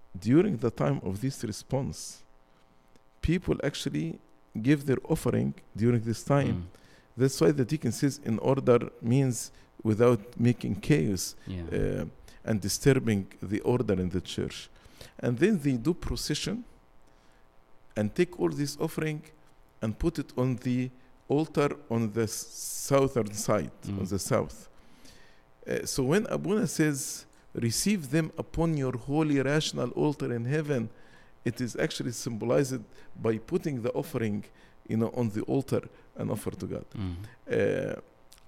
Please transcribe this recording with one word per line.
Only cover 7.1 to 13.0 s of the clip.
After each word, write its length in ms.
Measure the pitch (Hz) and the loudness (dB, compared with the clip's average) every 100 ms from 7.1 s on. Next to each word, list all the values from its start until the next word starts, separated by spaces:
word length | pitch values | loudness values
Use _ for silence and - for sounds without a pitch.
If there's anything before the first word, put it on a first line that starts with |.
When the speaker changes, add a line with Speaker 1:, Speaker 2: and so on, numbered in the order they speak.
| - | 0
Speaker 1:
That's 220 | 131 - | 0 4
why 100 | 165 | 4
the 120 | 147 | 4
deacon 280 | 110 151 117 | 0 0 -2
says, 280 | - 143 131 | 0 0 0
"In 140 | 120 110 | -2 0
order" 520 | - 135 131 120 117 - | 2 4 6 6 4 -4
means 500 | 117 131 135 113 - - - - | 2 4 4 0 -6 -14 -20 -4
without 580 | 110 107 120 113 - - | 0 6 6 6 0 2
making 360 | 120 120 120 92 | 4 4 0 -2
chaos, 600 | - 151 113 92 - - - | 4 4 4 0 -4 -10 -10
Speaker 2:
Yeah. 180 | 92 85 | -8 -4
Speaker 1:
uh, 320 | 98 98 98 - - - - | -2 0 -2 -6 -10 -20 -10
and 160 | - 110 | -2 -2
disturbing 680 | 98 - 139 131 | -2 2 4 4